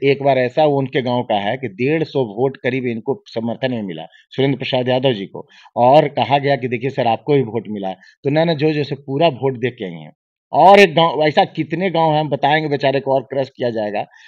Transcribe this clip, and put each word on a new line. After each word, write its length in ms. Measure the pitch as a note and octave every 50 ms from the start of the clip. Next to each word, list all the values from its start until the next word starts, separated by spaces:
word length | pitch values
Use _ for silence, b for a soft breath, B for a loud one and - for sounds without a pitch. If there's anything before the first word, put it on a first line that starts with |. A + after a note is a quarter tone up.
| C3+
एक 180 | C#3 C3+ C#3
बार 160 | C#3 C#3+ C3 C3
ऐसा 260 | B2+ A#2+ - D#3+ D#3
वो 140 | D3+ C#3+ C#3
उनके 240 | C3+ C3 - C#3+
गांव 200 | A#2 B2 B2 B2
का 120 | A#2+ - G#2+
है 220 | G2+ G2+ G#2 B2+
कि 120 | C3 B2+ G#2+
डेढ़ 340 | F#2 G2+ B2 C#3+ D#3+ D#3+
सौ 220 | - - - C#3 B2+
वोट 320 | G#2 G2 A2+ C3 C#3 C3+
करीब 300 | - - B2+ B2+ C3+ B2
इनको 360 | B2 A2+ A2+ - C#3 B2+ - _
समर्थन 440 | - - A#2 A2+ A#2 A2 - C3+ B2+
में 120 | B2 A2+
मिला, 200 | G#2 F#2 D#2+ D#2 E2 - b b b b
सुरेंद्र 280 | - C3 C3+ C#3+ C3 -
प्रसाद 300 | B2+ - C3+ B2+ B2 B2+
यादव 240 | B2 B2+ C3+ C3+
जी 140 | A#2+ G2 F#2+
को, 200 | - - E2 - b b b b b b
और 320 | A2+ A#2+ B2+ C#3+ D#3 D3+ C#3+
कहा 300 | D3 C#3+ A2+ A2 C#3 C#3+
गया 180 | C3+ C#3+ C#3+
कि 120 | B2 B2+ A#2
देखिए 220 | B2 A2 B2+ C3+
सर, 160 | B2 C#3+ A#2+
आपको 280 | A#2 A2+ - - D3+ D3
भी 80 | C#3
वोट 220 | B2 A2 G#2+ A2+ F#2 G2+
मिला 200 | G#2+ G2+ F#2+ F#2+
है। 80 | F#2 - b b b b -
तो 60 | C#3
ना, 140 | C#3+ D#3 E3
ना, 100 | E3+ E3
जो, 180 | C3+ D3+ D#3
जो 120 | D3+ D3 C#3
से 100 | - C#3+
पूरा 340 | - - C3+ C3+ C#3 E3+ E3
वोट 300 | C3 G#2 C3+ C3+ B2+ A2+
दे 120 | B2 A#2+
के 140 | - - G2+
आई 80 | F2+
हैं। 200 | E2+ D#2+ D2+ E2 - _ _ _ _ _ _ _
और 260 | - C#3 E3 F#3+ G3+ G3+
एक 160 | G3+ E3+ C#3+
गांव, 280 | E3 E3 E3 A#2+ D3+
ऐसा 220 | D3+ D3+ - G3 F#3
कितने 460 | F#3 - D#3+ D3+ - E3 E3 F#3+ F#3+
गांव 220 | D#3+ E3 E3 D#3+
हैं, 80 | D3+ D3+
हम 80 | D#3 C#3
बताएंगे, 400 | C#3+ C3+ C#3+ C#3 D3+ D#3 D#3 D3
बेचारे 320 | C#3+ B2+ C#3 C3+ C3+ C3+
को 140 | - C3+ C3
और 80 | C3+
क्रश 260 | B2 - C3 C3+ C3 B2+
किया 220 | _ - B2+ A#2+
जाएगा। 360 | A2 A2 G#2 G#2 G2+ G#2 - - b b b